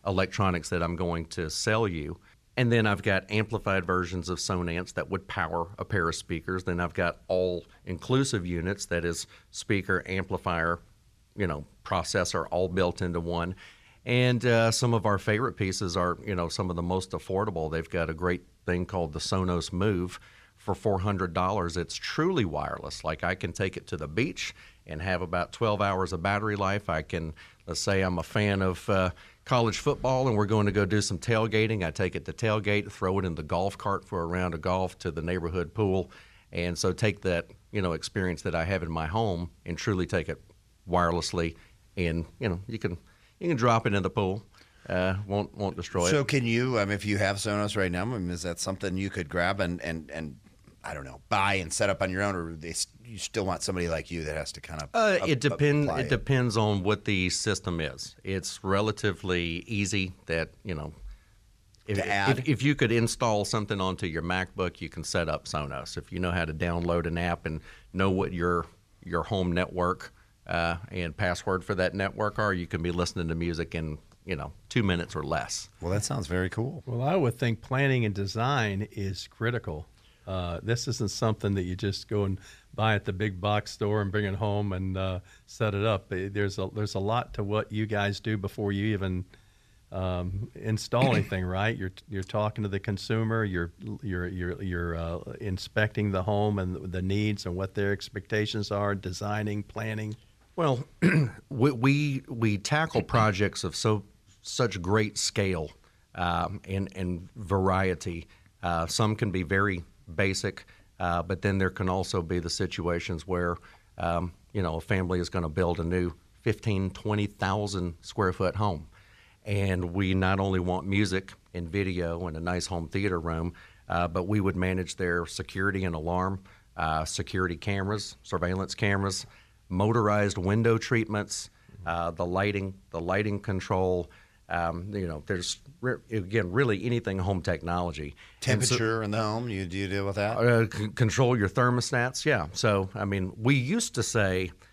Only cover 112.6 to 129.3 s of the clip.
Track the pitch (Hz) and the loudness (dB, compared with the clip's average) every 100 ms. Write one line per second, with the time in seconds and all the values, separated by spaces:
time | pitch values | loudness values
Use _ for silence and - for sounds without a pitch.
112.6 | 92 - 85 87 - 82 95 90 87 85 | -4 -2 -2 -2 -2 -6 -2 0 0 -4
113.6 | - - _ - 85 85 87 - - 107 | -8 -20 _ -4 -2 0 -2 -8 -8 -2
114.6 | 85 80 - 98 90 90 82 92 82 76 | -2 -2 0 0 2 0 0 -2 -2 2
115.6 | 87 85 85 90 87 - _ - 113 - | 2 2 0 0 0 -4 _ -4 -2 0
116.6 | 113 95 92 - 104 104 101 - 98 104 | 0 0 0 -2 -2 0 0 -2 0 0
117.6 | 101 98 87 80 - - 92 - 92 98 | -2 -2 -4 -6 -8 0 2 2 0 2
118.6 | 104 78 - - - - - _ 104 101 | 0 0 -6 -20 -20 -20 -20 _ -2 2
119.6 | 98 92 87 95 95 95 95 95 98 92 | 2 2 0 0 2 4 4 4 2 2
120.6 | 90 90 98 98 101 95 95 - _ 90 | 2 0 2 2 2 0 -4 -14 _ -8
121.6 | 85 101 95 87 85 85 87 78 85 90 | -4 -2 -2 -2 -2 -2 -4 -4 -2 -2
122.6 | - 87 82 98 98 87 82 82 87 - | -2 -4 -2 -2 0 0 0 -2 -2 -6
123.6 | - - - 87 85 92 90 107 95 92 | -16 -14 -2 0 0 0 0 2 2 2
124.6 | 92 92 85 - 90 87 85 - - 95 | 0 0 -2 -2 0 0 -2 -6 -6 0
125.6 | 98 95 92 80 82 90 95 95 - - | 0 2 -2 -2 0 0 0 -2 -10 -20
126.6 | _ 87 80 78 80 - - 95 92 82 | _ -4 0 0 -2 -4 -4 0 0 0
127.6 | 104 98 95 107 - - - 87 87 95 | -2 -2 0 -2 -6 -14 -6 -2 0 0
128.6 | 95 - 104 98 98 92 - | -2 0 2 2 0 -4 -8